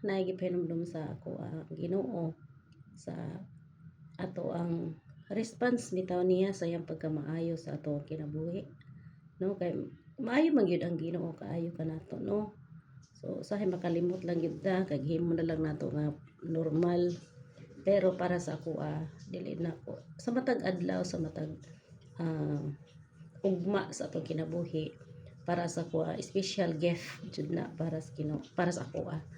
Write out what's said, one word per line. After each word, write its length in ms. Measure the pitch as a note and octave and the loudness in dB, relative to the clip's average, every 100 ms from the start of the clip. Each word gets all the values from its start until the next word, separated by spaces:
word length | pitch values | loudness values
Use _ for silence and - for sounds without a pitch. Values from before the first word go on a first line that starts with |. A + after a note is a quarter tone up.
naay 320 | G3+ F#3+ F#3 | 0 2 2
gipahinomdom 560 | F#3 F3+ F3+ E3 E3 E3+ | 0 0 2 0 0 -2
sa 240 | E3 D3+ | -4 -6
ako 320 | - - - | -6 -8 -6
ang 240 | - D#3+ - D#3+ | -6 -6 -8 -6
Ginoo 560 | E3+ F#3+ C4 F#3+ E3 - - - - - - - | 0 0 0 0 -2 -4 -14 -20 -20 -20 -20 -14
sa 160 | - - - F#3 F#3+ - - - - - - - | -10 -6 -6 -8 -12 -18 -20 -20 -20 -20 -18 -10
ato 400 | F#3 F#3 - E3+ | -8 -4 -4 -2
ang 400 | E3+ E3+ E3+ D#3+ - - - | 0 0 -2 -6 -14 -18 -6
response 640 | G3+ A3+ - B3 B3 - | -2 -2 2 2 2 0
bitaw 320 | F#3 F#3 F3+ | -2 0 2
niya 320 | F#3 F#3 G3 F#3+ | 6 6 6 2
sa 80 | |
iyang 240 | E3+ E3+ E3 | 0 -2 -4
pagkamaayo 720 | D#3+ D#3+ D#3 C#3+ E3 E3+ D#3+ | -4 -2 0 0 0 0 -2
sa 160 | C#3+ D3 | -4 -4
ato 240 | D3+ D3 | -2 -2
ang 80 | D3 | -2
kinabuhi. 560 | D#3 D3+ D3+ D#3+ F#3 - - - - - - - - | -6 -4 -4 -2 -4 -6 -14 -18 -18 -18 -20 -16 -2
No, 160 | F#3+ G3 | 0 2
kay 160 | F3 - - - - - | 0 0 -4 -8 -16 -6
maayo 400 | A#3 C4 E4 D4 | 2 6 8 8
man 80 | |
gyud 240 | F#3+ F3 E3+ | 6 4 2
ang 80 | E3+ | 0
Ginoo, 400 | E3 E3+ E3 - | 0 -2 -2 -4
kaayo 400 | G2+ E3 E3+ E3+ | -4 -2 -2 -2
ka 80 | |
nato, 320 | D#3+ D#3+ - - | -4 -4 -6 -4
no? 400 | G3+ G#3 G#3 - - - - - - - | 0 0 0 -8 -20 -20 -20 -20 -20 -10
So, 240 | - F#3+ | -6 -6
usahay 240 | - G3+ G3+ | -2 0 2
makalimot 560 | F3 F3 E3+ F3 F3+ | 2 2 2 2 2
lang 160 | E3 F3 | 0 2
gyud 240 | D#3+ - | 2 0
ta, 240 | F#3+ F#3+ F#3 | 2 4 4
kay 160 | C#3+ | 2
himo 320 | C3+ D#3+ E3+ E3 | 2 2 4 4
na 80 | |
lang 160 | E3 D#3+ | 4 2
nato 320 | D#3 D3+ D3 | 0 0 0
nga 240 | D3+ D3+ - - - E3 | 2 0 0 -10 -10 -2
normal. 640 | D#3+ D#3+ D#3 F3 F3 F3 E3+ - - - - - - | 0 4 4 6 6 4 0 -8 -20 -20 -18 -18 -2
Pero 320 | - G3+ F#3 F3+ | 4 6 6 4
para 240 | F3+ F3+ | 2 2
sa 160 | E3+ D3 | 0 -4
ako, 240 | E3+ D3+ | -4 -2
ah, 240 | D3+ D3+ D#3+ - - | -2 -2 -4 -8 -10
dili 320 | F3+ D3 D3+ | -6 -6 -4
na 160 | E3+ - | -4 -4
ko. 160 | - - - - | -8 -12 -12 -8
Sa 160 | - | 0
matag 320 | A#3+ B3+ A#3+ | 2 4 2
adlaw, 400 | F#3+ F#3 F3 F#3 | 2 0 2 2
sa 160 | F3+ E3+ | 0 0
matag, 320 | D#3 E3 D#3 D#3 - - - - - - | -2 -2 -4 -6 -12 -20 -20 -20 -14 -4
ah, 480 | E3 D#3 D3+ D3 D3 C#3+ - - - - - - | -2 0 0 0 -2 -6 -12 -20 -20 -20 -20 0
ugma 480 | G3 F3+ F3 G3+ - | 2 2 2 2 2
sa 160 | - - | -4 -4
atong 160 | E3 | -2
kinabuhi, 720 | D#3+ D#3+ D#3+ E3 D#3+ D#3 D#3 - - - - - | -2 -2 0 -2 0 0 -2 -6 -18 -18 -18 -10
para 240 | - F3 E3+ | -2 0 0
sa 160 | E3 | -2
ako, 240 | E3 E3 E3 | 0 0 0
ah, 80 | - | -2
special 640 | - G3 F#3+ - F3 D#3 | 0 0 0 2 2 4
gift 240 | E3+ E3+ - - - | 2 2 -2 -10 -8
jud 240 | - D3+ | -4 -2
na 160 | E3+ - - | -2 -2 -2
para 240 | E3 D#3+ | -2 -2
sa 80 | - D3 | -6 -4
Ginoo, 240 | D3+ D3+ - - | -2 -2 -4 0
para 160 | F3 | 2
sa 160 | - - | 2 -4
ako, 240 | - - | -4 -4
ah, 80 | D#3 - | -4 -6